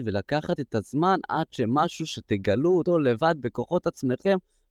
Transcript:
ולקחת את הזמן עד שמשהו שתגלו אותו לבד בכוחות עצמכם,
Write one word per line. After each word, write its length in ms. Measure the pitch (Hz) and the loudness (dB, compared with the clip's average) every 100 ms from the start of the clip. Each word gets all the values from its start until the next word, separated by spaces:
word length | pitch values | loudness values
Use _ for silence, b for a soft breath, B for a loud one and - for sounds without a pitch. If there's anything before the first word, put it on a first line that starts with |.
| 117 | -2
ולקחת 540 | 98 95 147 151 170 | -4 -2 -4 -2 -4
את 160 | 135 113 | -2 -4
הזמן 440 | 101 143 175 185 - | -4 0 2 0 -2
עד 160 | 147 160 | -4 -4
שמשהו 540 | - 113 135 170 - 160 | -2 0 2 0 -2 -10
שתגלו 720 | - - 104 98 101 160 180 | -8 -4 -2 0 2 4 2
אותו 220 | 156 175 | 4 2
לבד 360 | 139 117 160 165 | 2 2 2 0
בכוחות 480 | 120 - 120 175 - | -4 -4 -2 0 -2
עצמכם, 500 | - 127 127 196 196 - _ _ | -2 -2 0 2 0 -2 _ _